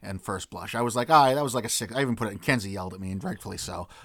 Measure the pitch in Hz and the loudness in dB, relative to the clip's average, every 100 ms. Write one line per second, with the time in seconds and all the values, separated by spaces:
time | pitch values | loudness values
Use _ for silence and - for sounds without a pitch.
0 | 98 98 - 95 - - 107 117 120 117 | -10 -8 -6 -6 -8 -10 -6 -2 0 0
1 | 120 156 135 135 143 120 113 - 110 123 | 6 8 8 6 0 -2 -2 -2 -2 -2
2 | 139 113 113 98 - 127 98 98 92 92 | 0 0 -2 -2 0 0 -2 -6 -8 -8
3 | 95 95 185 175 - - - 90 87 - | -6 -6 -6 -8 -8 -8 -8 -8 -10 -14